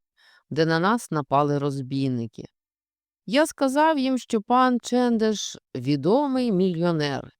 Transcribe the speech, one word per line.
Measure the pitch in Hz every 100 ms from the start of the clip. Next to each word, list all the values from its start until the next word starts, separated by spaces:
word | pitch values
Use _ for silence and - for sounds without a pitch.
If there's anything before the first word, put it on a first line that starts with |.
| _ _ _ _ -
де | 135 160
на | 165
нас | 185 233 -
напали | 156 139 135 147 143
розбійники. | 143 135 127 135 135 123 113 - - _ _ _ _ _ _ _ -
Я | 254 311
сказав | - 269 277 311 302
їм, | 262 262
що | - 220
пан | - 247 254 247
Чендеш | - 247 247 233 220 208 - - _
відомий | 127 123 147 143 247 285 262 247
мільйонер, | 185 185 165 175 160 143 131 - -